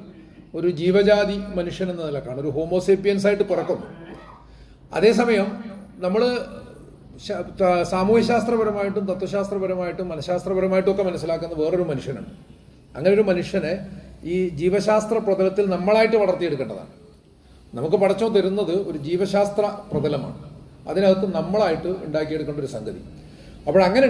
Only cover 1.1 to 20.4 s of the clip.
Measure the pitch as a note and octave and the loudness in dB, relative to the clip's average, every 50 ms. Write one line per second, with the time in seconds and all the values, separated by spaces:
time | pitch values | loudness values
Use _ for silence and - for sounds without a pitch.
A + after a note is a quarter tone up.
1.1 | G#3 G#3 G3+ G3+ G3 G3+ G3 G3 F#3 F3+ E3+ F3 - - F#3+ F3+ F3 E3+ E3 D#3 | 6 4 4 0 -2 -4 -6 -6 -6 -4 -4 -4 -4 -4 -4 -4 -4 -4 -6 -6
2.1 | C#3+ C#3 C#3 B2 B2+ C3 C#3+ D3+ C3 C#3+ D#3+ E3 F3 F#3 F3+ F#3+ G3 F#3+ G3 G3+ | -6 -6 -6 -8 -8 -6 -4 -4 -4 -4 -2 0 0 0 4 4 4 4 4 2
3.1 | G3+ G3 G3 G3+ G#3 G3 G3+ F#3+ F#3 D#3+ D#3+ E3 F3 - - - - - - - | 2 2 2 2 2 2 0 0 0 -2 0 -2 -2 -4 -4 -12 -16 -16 -18 -18
4.1 | - - - - - - - - - - - - - - - - - D3+ F3 G#3+ | -18 -18 -18 -20 -20 -20 -20 -20 -20 -20 -20 -20 -20 -20 -16 -8 -2 2 4 4
5.1 | A#3 - A#3+ A#3 A3+ G3+ G3 G3+ - - - - - - - - - - F3 F3+ | 4 4 4 2 2 2 2 0 -4 -8 -12 -14 -16 -16 -18 -18 -12 -6 -4 0
6.1 | F#3+ A3 A#3+ B3 B3 A#3+ - - - - - - - - - - - - - - | 0 2 2 2 0 -2 -6 -8 -14 -16 -16 -18 -20 -20 -20 -20 -20 -20 -20 -20
7.1 | - - - - G3+ F3 F3 - - - G3 F3+ F3+ F3 E3+ E3 - F#3 F#3 G3 | -20 -16 -10 -8 -8 -8 -8 -8 -4 0 2 2 4 2 0 0 0 0 2 4
8.1 | A3+ A#3 - A3+ A#3+ A3+ - A#3 A#3 A3+ A3 G#3+ G#3 G3+ G3+ G3+ F#3+ G#3 G3 F#3+ | 4 4 4 4 2 2 2 2 0 0 0 0 0 -2 -2 -2 -2 -2 -2 -2
9.1 | F3+ F#3 F#3+ F3+ F#3 G3+ G3 G3 G3+ G3 F#3+ F#3 F#3 F3+ F3+ F3 E3 F3 F#3+ F3+ | -4 -4 -4 -4 -4 -4 -4 -2 -4 -4 -2 -2 -2 -2 -4 -6 -4 -6 -6 -6
10.1 | E3 D#3 C3+ - F3+ F3+ F3+ G3 F#3+ F#3 F#3 F#3+ F#3+ F#3+ F#3 G3 G3 G3 G3+ F#3 | -6 -8 -4 -4 -4 -4 -2 -2 -2 0 2 2 2 2 2 2 2 2 0 0
11.1 | F3 D#3+ - E3+ E3 D#3+ E3 E3 E3+ D#3 D3+ D#3+ F3+ F3+ F3+ D#3+ D3 B2+ - - | -2 -2 -2 -2 -4 -2 -4 -6 -4 -2 -2 0 0 0 0 0 -2 -6 -6 -8
12.1 | C#3 G#2+ F#2+ - - - - - - - - - - - - - - B2+ C#3+ F#3 | -8 -10 -10 -14 -16 -20 -20 -20 -20 -20 -20 -20 -20 -20 -20 -16 -8 -2 2 4
13.1 | G3+ G#3 G#3+ G3 F#3 F3 D#3+ - - G3 D#3 D3+ F3 G3+ G3 - - - - - | 4 4 4 4 2 0 0 -2 -2 -2 -2 -2 -4 -4 -6 -10 -14 -16 -18 -18
14.1 | - - - D#3 F3 F#3 F#3 F3+ E3+ C#3 D#3+ F3+ F3+ G#3 F#3+ G#3+ G#3+ G#3+ G#3 G#3+ | -18 -14 -8 -4 -2 -2 -2 -2 -2 -2 0 0 2 2 2 4 2 2 2 2
15.1 | A3+ A3 A3 G3+ G3 F#3 F#3+ F#3+ F#3 G3 G#3 G3 F#3 F3 F3+ G3 G#3+ A3 A3+ A3 | 0 0 2 0 2 2 2 0 2 2 0 0 0 0 2 4 4 6 4 4
16.1 | A3 A3 G#3 F#3 F3+ F3+ F3 E3+ D3 C3+ C3 A2 G#2+ F#2+ E2 D2+ - - - - | 4 4 4 4 2 0 0 -2 -2 -2 -4 -6 -8 -12 -12 -16 -20 -20 -20 -20
17.1 | - - _ _ _ _ _ - - - - - - A#2+ B2+ D#3+ D#3+ G3+ F#3+ G3 | -20 -20 _ _ _ _ _ -20 -20 -20 -20 -14 -10 -6 -4 0 2 4 4 4
18.1 | G3 F#3+ A3+ A3+ A3 G3+ F#3 F#3+ F#3+ G3+ G3+ D#3 E3+ F#3+ G3+ - E3 D3+ C#3 D#3 | 2 2 0 2 2 2 2 2 0 0 -2 0 0 -2 -2 -4 -6 -8 -6 -2
19.1 | E3+ F3+ G3+ F#3 G3 G3+ G3+ G3+ - - G#3 G3+ - - - - D#3 D3 D3 D3+ | -2 0 0 2 2 2 2 2 0 0 0 -2 -2 -6 -10 -6 -4 -2 -2 0
20.1 | D3 C#3 B2 - - - | -2 -2 -4 -8 -12 -14